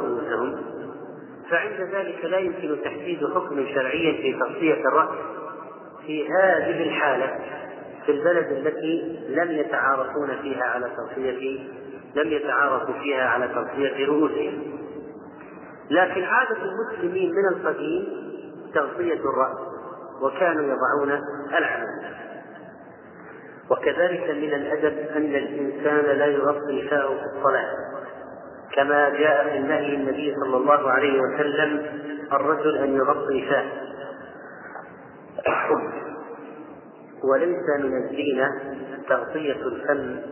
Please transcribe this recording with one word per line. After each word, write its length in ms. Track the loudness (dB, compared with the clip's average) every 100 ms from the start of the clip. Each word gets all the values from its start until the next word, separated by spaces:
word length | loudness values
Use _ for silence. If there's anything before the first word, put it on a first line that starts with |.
رؤوسهم، 600 | 2 -2 -2 -2 -2 -4 -10 -10 -12 -12 -14 -14 -16 -16 -2
فعند 400 | 0 0 -4 -4
ذلك 320 | -4 -4 -6 -2
لا 120 | 0
يمكن 400 | 0 -2 -4 -2
تحديد 360 | -4 -6 -6 -2 0 -2
حكم 300 | -2 -2 0
شرعي 440 | 0 0 2 2 2
في 180 | 0 0
تغطية 480 | -2 2 2 4 4
الرأس 220 | 4 4 0 -8 -10 -10 -12 -14 -16 -16 -14 -6
في 220 | -4 2
هذه 540 | 6 6 6 2 0
الحالة 560 | 0 2 2 2 0 -2 -6 -10 -10 -12 -14 -4 2
في 60 |
البلد 400 | 4 6 4 2
التي 680 | 0 0 0 0 0 -2 -6 -2
لم 220 | 0 2
يتعارفون 840 | 2 0 2 4 4 0 -2 -2 -4
فيها 220 | -4 0
على 260 | 0 0 -4 -6
تغطية، 600 | -6 -2 -2 -2 -4 -4 -8 -12 -12 -14 -4 0
لم 160 | 2
يتعارفوا 640 | 2 2 4 4 2 0
فيها 340 | -4 0 2 2
على 200 | 2 2
تغطية 580 | -2 -2 0 0 2 2
رؤوسهم. 720 | 4 4 2 -2 -4 -8 -8 -10 -10 -12 -14 -16 -16 -16 -16 -16 -16 2
لكن 340 | 4 6 2
عادة 340 | 2 2 2 0
المسلمين 680 | -2 -4 -4 -2 -2 0 2
من 160 | 4 2 2
القديم 480 | -2 -2 -2 -2 -4 -8 -10 -12 -12 -14 -2
تغطية 460 | 0 0 -2 -2 0
الرأس، 380 | 0 2 0 0 -8 -10 -12 -14 -14 -2
وكانوا 420 | -2 2 2 2
يضعون 580 | 0 2 2 2 2 0 -2 -8 0 0
العمامة. 640 | 2 -2 -6 -8 -10 -12 -14 -14 -14 -16 -18 -18 -18 -20 -20 -18 -18 -16 -18 -18 -2
وكذلك 580 | 0 2 2 2 2 -2
من 240 | -2 0
الأدب 440 | -2 0 2 2 0 -2 0
أن 200 | 2 0
الإنسان 800 | 0 -2 -4 0 2 4 4 4
لا 80 | 4
يغطي 600 | 4 2 2 -2 -2 0
فاه 180 | 0 2
في 300 | -2 -4 2
الصلاة، 340 | 2 2 0 -6 -8 -10 -12 -14 -14 -16 -16 -16 -2 2
كما 340 | 6 6 6
جاء 400 | 6 6 6 4
في 80 | 2
النهي 380 | 2 2 2 0
النبي 400 | 0 0 0 0
صلى 140 | 2 4
الله 320 | 6 6 6
عليه 320 | 4 6 4
وسلم 640 | 2 2 2 4 2 2 -4 -6 -8 -8 0
الرجل 460 | 2 4 4 2 2
أن 180 | 2 4
يغطي 540 | 4 2 2 0 2
فاه. 160 | 2 2 -6 -10 -10 -12 -12 -14 -16 -16 -16 -14 -14 -14 -18 -18 -20 -12 -4 0 0 2 0 0 -8 -10 -12 -12 -14 -14 -16 -16 -18 -20 -20 -20 -2
وليس 420 | 2 4 4 2 0 0
من 180 | 2 0
الزينة 440 | -2 -2 0 2 2 0 -8 -8 -8 -10 2
تغطية 520 | 2 2 -2 -2 -2 -4
الفم 520 | -4 0 0 0 -6 -8